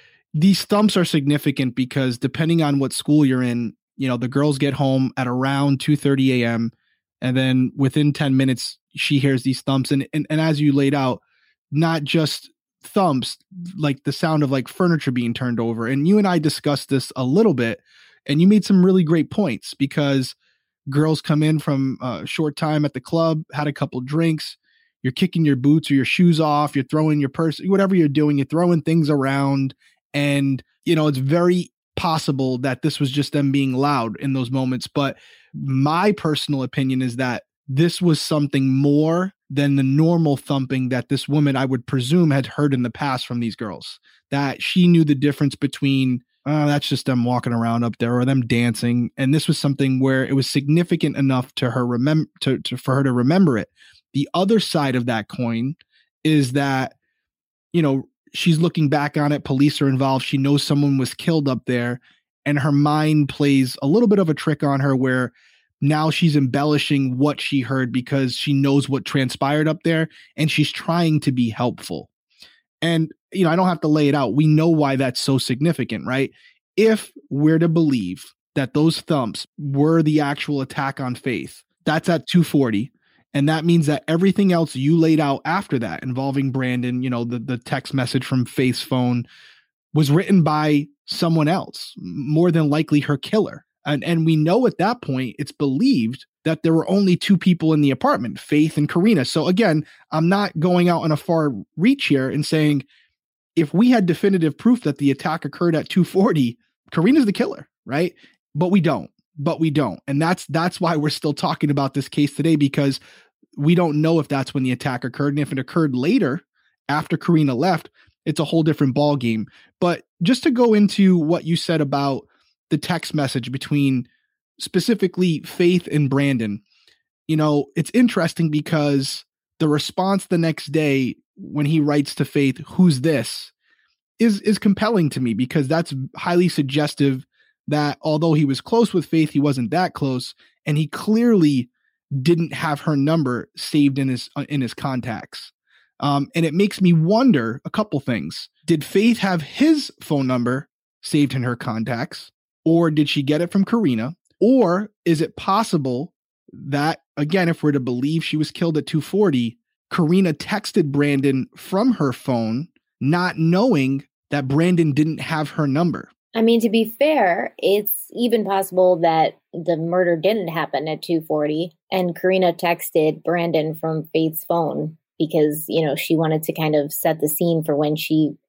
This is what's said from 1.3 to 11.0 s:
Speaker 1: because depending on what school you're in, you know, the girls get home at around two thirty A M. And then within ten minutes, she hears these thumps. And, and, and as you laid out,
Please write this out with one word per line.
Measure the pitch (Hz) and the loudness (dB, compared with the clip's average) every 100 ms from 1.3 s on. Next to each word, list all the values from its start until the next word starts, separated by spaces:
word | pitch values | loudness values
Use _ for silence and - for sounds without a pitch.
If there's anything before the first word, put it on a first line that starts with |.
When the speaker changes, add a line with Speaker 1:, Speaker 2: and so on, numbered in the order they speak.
| 147 151 139 131 | 0 0 -2 -4
Speaker 1:
because | 123 123 143 127 117 | -4 -4 -2 -2 -2
depending | 127 - 160 170 | -6 -2 0 2
on | 147 139 | 2 0
what | 135 | -2
school | - - 151 | -4 0 4
you're | 139 127 | 4 2
in, | 123 120 117 - _ - | 0 -2 -6 -10 _ -8
you | 135 | -4
know, | 123 | -2
the | 123 | -2
girls | 139 147 135 | 0 0 0
get | 143 | -2
home | 135 135 131 131 135 | 0 0 2 0 -2
at | 123 | -4
around | 127 135 139 143 135 | -2 -2 0 0 0
two | - 147 | 0 0
thirty | 143 135 135 127 | 2 2 2 2
A | 117 | 0
M. | 113 113 - _ _ _ _ | -2 -4 -8 _ _ _ _
And | 127 | -2
then | 127 131 127 127 | 0 0 2 0
within | - 135 151 147 | 2 2 2 0
ten | 139 143 131 | 0 0 2
minutes, | 135 127 - - _ | 2 -2 -6 -14 _
she | - - 143 | -8 -2 0
hears | 135 131 | 2 0
these | 135 127 | -2 -4
thumps. | - 135 127 | -2 -2 0
And, | 139 - | -2 -2
and, | 156 - | -6 -2
and | 156 | -2
as | 160 147 | 0 2
you | 147 | 2
laid | 139 139 | 2 2
out, | 139 | 0